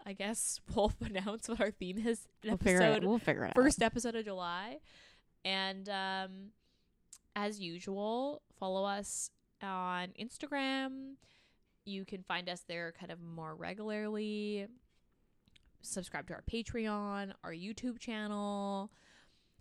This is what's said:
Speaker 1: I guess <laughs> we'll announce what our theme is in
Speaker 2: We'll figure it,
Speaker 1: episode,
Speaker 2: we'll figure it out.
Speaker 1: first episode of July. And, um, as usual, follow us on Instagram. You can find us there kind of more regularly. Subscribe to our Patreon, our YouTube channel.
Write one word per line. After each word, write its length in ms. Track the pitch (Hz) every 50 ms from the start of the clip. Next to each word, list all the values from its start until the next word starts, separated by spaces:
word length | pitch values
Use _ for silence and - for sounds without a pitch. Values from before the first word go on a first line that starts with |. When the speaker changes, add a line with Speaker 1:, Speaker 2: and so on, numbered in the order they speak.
| -
Speaker 1:
I 80 | 208 196
guess 460 | 190 196 202 226 - - - - - - -
<laughs> 80 | -
we'll 180 | 226 202 214 - -
announce 460 | 240 226 214 269 294 311 311 330 - -
what 120 | 226 226
our 100 | 254 208
theme 260 | 214 - - - 185 214
is 280 | 220 240 233 226 - - _ _ -
in 60 | 220
Speaker 2:
We'll 60 | 208 185
figure 240 | - 208 180 180
it, 40 | 180
Speaker 1:
episode, 180 | 165 - - 175 190
Speaker 2:
we'll 120 | 226 233
figure 240 | - - 151 - -
it 40 | 92
out. 60 | -
Speaker 1:
first 260 | - 254 294 277 -
episode 340 | 233 226 - 247 226 240 226
of 100 | 226 220
July. 540 | 214 196 185 180 170 175 180 196 226 262 311 - - - - - - - - _ _ _ _ -
And, 420 | 185 190 190 190 190 190 190 190 202
um, 420 | 202 196 190 190 190 190 190 190 190 190 196 202 - _ _ _ _ _ _ _ _ _ _ _ - - _ _ -
as 240 | 208 202 208 214 208
usual, 840 | 196 170 165 175 180 - 196 196 202 214 226 240 262 285 294 - - _ - -
follow 240 | 196 190 190 190 196
us 460 | 202 202 202 202 - - - - - _ _ _ _ _ -
on 480 | - 196 190 185 185 180 180 180 180 180 - -
Instagram. 960 | - 233 - - - 294 294 277 269 269 269 269 269 262 262 269 269 269 277 - _ - - _ _ _ _ _ _ _ _ _ -
You 180 | 202 196 190 190
can 200 | - - 185 185
find 260 | - 185 175 180 185
us 120 | 180 175 - -
there 260 | 170 170 170 165 165 -
kind 120 | 185 170
of 100 | 170 170
more 340 | 170 170 165 165 160 160 160
regularly. 1120 | 170 170 170 180 202 214 214 214 214 214 214 214 214 214 214 214 208 208 208 208 202 196 214 240 - _ _ _ _ _ _ _ _ _ _ _ _ _ _ - - _ _ - -
Subscribe 460 | - - - 196 175 - - 156 175 -
to 60 | 170
our 100 | - - -
Patreon, 800 | - 233 226 - - 240 220 214 208 208 208 202 202 202 202 196 - - -
our 100 | 170 165
YouTube 460 | 165 175 202 226 - - 254 233 233
channel. 920 | - - 226 214 214 208 208 208 208 202 202 202 202 202 196 196 196 214 - - - - - - - - _ _ _ _ _ -